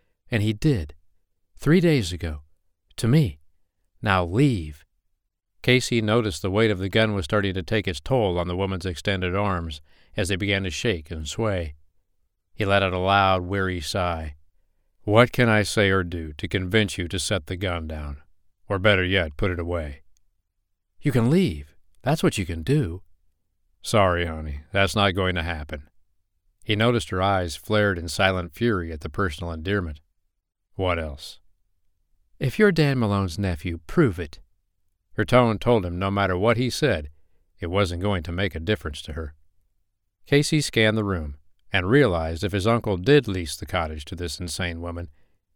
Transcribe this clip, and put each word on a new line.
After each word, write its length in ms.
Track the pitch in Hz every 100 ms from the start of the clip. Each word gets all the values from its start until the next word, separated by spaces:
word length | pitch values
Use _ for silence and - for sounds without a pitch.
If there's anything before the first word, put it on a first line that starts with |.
| _ _ -
and 140 | 113
he 100 | 107
did. 400 | 107 156 117 73 - _ _ _ _ _ -
Three 240 | 131 180
days 320 | 170 143 87
ago. 300 | 87 85 73 - _ _ _ _ -
To 100 | 113
me. 320 | 156 113 - - _ _ _ _ -
Now 240 | 110 92
leave." 600 | 85 101 143 104 76 73 _ _ _ _ _ _ _ _
Casey 380 | - 123 - 120
noticed 420 | 107 117 107 -
the 80 | 98
weight 200 | 98 113
of 60 | 92
the 100 | 95
gun 260 | 110 110
was 120 | 101 87
starting 300 | 104 98 92
to 80 |
take 240 | 85 110 98
its 120 | 87
toll 380 | - 131 101 87
on 100 | 87
the 80 | 90
woman's 300 | 98 92 92
extended 500 | 85 - 95 90 95
arms 460 | 104 90 82 76 - _ _ -
as 120 | 101
they 80 | 92
began 280 | 101 98
to 60 | 95
shake 400 | - 120 87 -
and 160 | 80 78
sway. 480 | - 110 95 78 - _ _ _ _ _ _ _
He 100 | -
let 200 | 98 98
out 100 | 95
a 60 | 92
loud, 440 | 95 101 95 92
weary 380 | 90 101 92 90
sigh. 540 | 76 101 87 80 78 73 _ _ _ _ _ _
"What 280 | - 107 123
can 180 | - 120
I 140 | 107
say 260 | 98 - 98
or 140 | 95
do 280 | 87 85 78
to 140 | 76 95
convince 500 | 101 92 110 104 -
you 100 | 85
to 100 | 92
set 300 | - 98 -
the 100 | 90
gun 300 | 95 85 78
down? 340 | 78 73 71 - _ _ _ -
Or 100 | 98
better 260 | 104 95
yet, 320 | 90 98 78 -
put 140 | 101
it 100 | 87
away?" 440 | 85 87 76 71 - _ _ _ _ _ _ _ _ -
"You 100 | 147
can 200 | 135 120
leave. 440 | 175 160 76 71 _ _ -
That's 180 | 123 156
what 160 | 175 -
you 80 | 87
can 160 | 80
do." 400 | 80 151 92 90 - - _ _ _ _ _ _
"Sorry, 420 | - 110 95 87 85
honey. 360 | 78 78 73 -
That's 240 | 98 98 107
not 200 | 101 92
going 180 | 92 90
to 80 |
happen." 460 | 82 78 73 73 - _ _ _ _ _ _ _
He 120 | - 104
noticed 340 | 117 120 -
her 120 | 92
eyes 340 | 98 95 87 -
flared 420 | - 107 104 87
in 100 | 82
silent 440 | - 95 92 85
fury 380 | - 120 98 82
at 100 | 78
the 80 | 76
personal 420 | 104 95 - 87
endearment. 500 | 78 87 101 85 73 _ _ _ _ _ _ _ -
"What 240 | 92 85
else?" 400 | 78 65 - - _ _ _ _ _ _ _ _ _ -
"If 220 | 135 -
you're 120 | 208
Dan 280 | 160 147 127
Malone's 400 | 107 101 95 92
nephew, 400 | 98 80 92 80 -
prove 320 | 180 135 87
it." 200 | 82 - - _ _ _ _ _ _
Her 120 | - 107
tone 320 | 123 117 104
told 260 | 120 117
him 140 | 90 87
no 140 | 98
matter 260 | 101 95 90
what 200 | 113 117
he 120 | 127
said, 400 | - 143 87 76 - _ _ _ -
it 80 | 85
wasn't 360 | 95 90 85
going 180 | 101 95
to 80 | 82
make 220 | 87 98
a 60 | 80
difference 420 | 85 107 82 73
to 100 | -
her. 200 | 76 73 - _ _ _ _ _ _ _ _ -
Casey 340 | 143 147 156
scanned 360 | - 117 110 110
the 60 |
room 340 | 101 90 73 71 _ _ -
and 160 | 98 90
realized 540 | 139 123 85 80 82
if 80 | 98
his 160 | 101 104
uncle 300 | 117 107 92
did 300 | 92 147 110
lease 280 | 92 80 -
the 100 | -
cottage 400 | 92 80 76 -
to 100 | 85
this 240 | 85 -
insane 420 | 87 - 87 82
woman, 280 | 87 85 85 - _ _ _